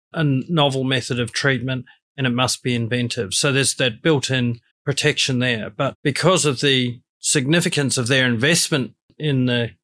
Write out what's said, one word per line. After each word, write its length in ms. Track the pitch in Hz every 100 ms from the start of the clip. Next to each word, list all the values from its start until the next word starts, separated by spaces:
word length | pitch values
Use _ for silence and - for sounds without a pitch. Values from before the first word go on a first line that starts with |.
| _
a 140 | 170 151
novel 580 | 131 - 170 143 135
method 380 | 131 131 - 123
of 100 | 117
treatment, 540 | - 139 127 127 131 - _ _ -
and 100 | 131
it 40 |
must 320 | 120 127 -
be 120 | 127 120
inventive. 580 | 113 123 117 123 98
So 200 | - 147
there's 220 | 135 135 -
that 260 | 127 110
built-in 580 | 165 147 - 131 120 120 _ _
protection 560 | - 135 151 139 - 127
there. 300 | 127 113 101
But 260 | - 139 -
because 400 | 151 - 165 185
of 160 | 151 120
the 400 | 143 131 123 120 _ _
significance 800 | - 156 131 170 170 - 135 135
of 100 | 120
their 180 | 135 127
investment 640 | 117 139 170 - 147 117 - _ _
in 280 | 151 135 127
the 260 | 123 117 -